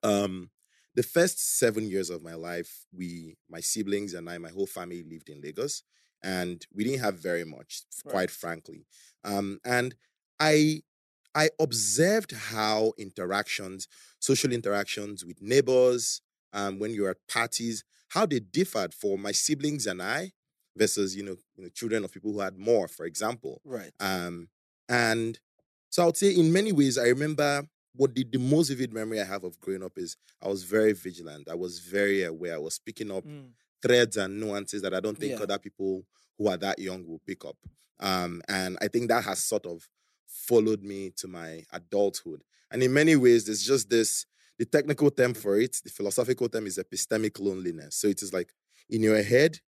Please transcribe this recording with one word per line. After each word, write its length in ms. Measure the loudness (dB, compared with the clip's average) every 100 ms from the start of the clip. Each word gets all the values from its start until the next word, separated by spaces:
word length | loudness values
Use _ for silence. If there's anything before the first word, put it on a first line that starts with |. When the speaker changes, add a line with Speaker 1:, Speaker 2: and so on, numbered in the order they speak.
Speaker 1:
Um, 460 | 2 2 0 -6 -14 _ _ _ _ -4
the 80 |
first 540 | -2 2 2 0 -4 2
seven 280 | 2 0 -2
years 220 | -4 -4
of 120 | -8
my 120 | -12
life, 520 | -12 -8 -8 -10 -14 -20
we, 440 | -10 -10 -10 -16 -20 _
my 100 | -8
siblings 540 | -4 -4 -2 -2 -4
and 160 | -10 -10
I, 80 | -12
my 120 | -12
whole 160 | -6 -6
family 380 | -6 -10 -12
lived 260 | -12 -18 -18
in 120 | -16
Lagos, 420 | -12 -6 -6 -6 _ _ _ _
and 420 | -6 -4 -4 -8 -12
we 100 | -6
didn't 180 | -4 0
have 140 | -2 -2
very 240 | -4 -4
much, 400 | -4 -14 -16 -16 -14
f-, 80 | -16 -6
Speaker 2:
Right. 60 |
Speaker 1:
quite 200 | -2 -2
frankly. 540 | -4 -8 -10 -12 -20 _ _ -20 _
Um, 360 | -4 -2 -2 -6
and 320 | -2 0 -2 -8 _ _ _ _
I, 420 | 4 6 4 2 _ _ _ _ _ 2
I 140 | 2 2
observed 720 | 0 0 0 2 4 4 0
how 640 | -12 -8 -2 2 4 2 0
interactions, 920 | -12 -8 -2 -2 -2 -6 -8 -12 -14 -18 -20 _
social 320 | 0 2 2
interactions 720 | 0 0 -2 -2 -6 -8 -12
with 180 | -14 -14
neighbors, 800 | 0 4 6 8 6 4 -2 -6 _ _ _
um, 260 | -6 -6 -4
when 120 | -6
you're 180 | -2 -2
at 160 | -2 _
parties, 560 | -4 -2 -2 -4 -6 -10 _ _
how 160 | 0 2
they 140 | 0
differed 540 | -2 -2 0 0 -4
for 240 | -2 -2 -2
my 140 | -2
siblings 560 | -2 0 0 -2 -2 -4
and 140 | -4
I 300 | -4 -4 -6 _ _ _ _ 0
versus, 400 | 2 2 -2 -4
you 80 |
know, 140 | -10 -12 _ -20
you 80 |
know, 60 | -18
children 340 | -8 -4 -2
of 80 | -4
people 220 | -8 -6
who 60 | -4
had 180 | -6 -4
more, 300 | 2 2 2
for 180 | -8 -10
example. 560 | -4 -6 -6 -10 -14
Speaker 2:
Right. 300 | -12 -12 -12 _
Speaker 1:
Um, 500 | -4 -2 -4 -8 -14 _ _ _ -2
and 500 | 0 2 0 -2 -6 _ _ _ _ _
so 140 | 2
I 20 | 4
would 100 | 6
say 160 | 4
in 180 | 6 6
many 200 | 6 4
ways, 240 | 4 4 4
I 60 | 4
remember 600 | 4 0 0 0 0 -4 _ _
what 220 | 0 2 2
the, 80 |
the 160 | -2 0
most 300 | 4 4 4
vivid 240 | 0 -4
memory 260 | -4 -4 -2
I 60 | -4
have 180 | -4
of 160 | -8 -10
growing 240 | -6 -6
up 140 | -6 -10
is 180 | -10 -12 _ _
I 60 | -6
was 160 | -4
very 300 | 0 4 4
vigilant. 560 | 4 -4 -12 -14 -16 -10
I 60 | -8
was 240 | -8 -8
very 440 | -6 0 2 2
aware. 320 | 0 -4 -6 -6
I 20 |
was 200 | -6 -8
picking 320 | -12 -10 -6
up 140 | -6 -10
Speaker 2:
Mm. 260 | -18 -20 _ _ _
Speaker 1:
threads 340 | 4 6 6 2
and 240 | -4 -4
nuances 420 | -6 -6 -6 -6
that 100 | -2
I 80 | -2
don't 160 | -4 -4
think 140 | -6
Speaker 2:
Yeah. 100 | -4
Speaker 1:
other 160 | -4 -4
people 460 | -6 _ -4 -4 -8 _ _ _
who 100 | 0
are 80 | 0
that 220 | -2 -4
young 260 | -6 -8 -12
will 140 | -14
pick 240 | -12 -12
up. 140 | -12 -16 -20 _ _ _
Um, 420 | -2 -2 -2 -8 -6
and 300 | -4 -4 -4
I 60 | 0
think 220 | 0 2
that 160 | 2 2
has 180 | -4
sort 220 | -2 -2 -4
of 240 | -12 -16 _ _ _ _
followed 560 | -14 2 4 4 0
me 280 | -4 -10 -10 -10
to 100 | -12
my 380 | -12 -12 -14 -14
adulthood. 720 | -16 _ 2 2 0 -12 -14 _ _ _
And 100 | 0
in 120 | 2
many 240 | 6 6 8
ways, 280 | 8 8 4
there's 180 | -4 2
just 240 | 0 4
this, 360 | 2 4 0 -6 _ _ _
the 60 | 2
technical 460 | 2 2 4 4
term 220 | 6 2
for 260 | 2 2 4
it, 160 | 2 0
the 60 | -10
philosophical 580 | -6 -2 0 0 0 0
term 200 | -2 -6
is 100 | -8
epistemic 640 | -8 -6 -2 0 0 0
loneliness. 560 | -2 -2 -4 -6 -8 0
So 100 | 0
it 140 | 0
is 100 | -2
like, 220 | -4 -6 _ _ _ _
in 120 | 2
your 180 | 4 4
head 380 | 4 4 4 2 _